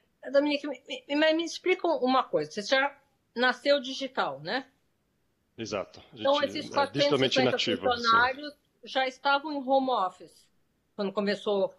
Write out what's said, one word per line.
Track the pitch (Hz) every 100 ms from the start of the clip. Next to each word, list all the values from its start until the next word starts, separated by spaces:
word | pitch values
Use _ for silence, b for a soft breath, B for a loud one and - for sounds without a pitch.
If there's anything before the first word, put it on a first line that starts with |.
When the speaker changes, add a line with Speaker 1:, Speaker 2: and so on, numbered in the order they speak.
| b _ -
Speaker 1:
Dominique, | 277 294 285 294
me, | 269 -
me, | 277 - 285
mas | 311 320
me |
explica | 330 - 359 370 339
uma | 285 254 262
coisa. | - 165 151
Você | -
já | 202 269 277 - _ _ _ 233
nasceu | 247 240 285 285
digital, | 254 262 269 - 175 135
né? | 156 247 269 _ _ _ _ _ _ _ _ -
Speaker 2:
Exato. | 110 101 85 -
A | - 120
Speaker 1:
Então, | 262 285
Speaker 2:
gente | 285
Speaker 1:
esses | 294
Speaker 2:
é | - - -
digitalmente |
Speaker 1:
quatrocentos | 139 285 139
e | 131
cinquenta | - 247
Speaker 2:
nativo, | 240 - 247
sim. | 254
Speaker 1:
funcionários | 240 233 226 247 262 294 - _ _ 226
já | 277 262
estavam | - 277 277 311
em | 285
home | 254 269 262
office | 240 185 - 170 _ _ _ _ _ _
quando | - 196
começou | 196 202 202 220 202 185